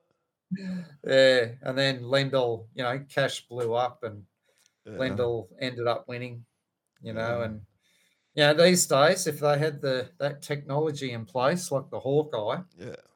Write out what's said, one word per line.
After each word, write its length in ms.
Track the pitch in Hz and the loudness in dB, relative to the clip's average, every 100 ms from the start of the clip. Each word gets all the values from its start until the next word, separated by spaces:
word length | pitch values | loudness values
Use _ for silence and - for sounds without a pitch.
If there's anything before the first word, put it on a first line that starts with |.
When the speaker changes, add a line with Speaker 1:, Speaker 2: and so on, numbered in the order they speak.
| _ _ _ _ - 190 190 180 165 - | _ _ _ _ -10 -8 -6 -8 -10 -10
Speaker 1:
Yeah, 420 | - 135 131 127 117 - | 2 6 8 6 2 -4
and 140 | 131 131 | -6 -2
then 260 | 135 127 | -2 -2
Lendl, 640 | 120 139 135 135 120 113 110 - | 0 0 2 0 0 -2 -8 -6
you 80 | |
know, 200 | 123 135 139 | -4 -4 -4
Cash 380 | 143 127 - - | 0 0 -2 -10
blew 260 | 123 117 | -6 -2
up 300 | 117 123 - | 0 -2 -4
and 200 | 113 104 92 _ _ _ _ _ 107 | -12 -12 -20 _ _ _ _ _ -12
Speaker 2:
Yeah. 80 | |
Speaker 1:
Lendl 540 | 107 131 104 120 117 - - | -6 -4 -2 -2 -2 -8 -10
ended 280 | 131 120 120 | -8 -4 -2
up 200 | 113 - | -2 -4
winning, 380 | 123 123 120 117 _ _ _ _ _ | -10 -10 -14 -18 _ _ _ _ _
you 120 | 117 | -10
know, 260 | 110 117 120 | -6 -4 -2
Speaker 2:
Yeah. 60 | 113 | -4
Speaker 1:
and, 160 | 107 - _ _ _ _ _ _ 147 | -8 -16 _ _ _ _ _ _ 2
you 80 | |
know, 100 | 147 | 4
these 320 | 156 175 180 - | 6 6 6 4
days, 400 | 135 156 190 160 | 6 6 4 -2
if 120 | 143 | 0
they 180 | 147 143 | 2 2
had 240 | 156 143 | 0 -2
the, 300 | 139 131 120 - | -2 -2 -4 -6
that 220 | 143 143 | -6 -6
technology 680 | - 143 143 139 156 143 131 | -6 -6 -4 -2 -2 -4 -6
in 140 | 117 110 | -8 -6
place, 460 | 127 131 180 - | 0 2 0 -2
like 180 | 135 - | -4 -4
the 100 | 107 | -6
Hawkeye, 640 | 131 143 151 117 107 156 185 85 | 0 0 0 -2 -2 -4 -8 -16
Speaker 2:
Yeah. 180 | 113 - _ | -14 -14 _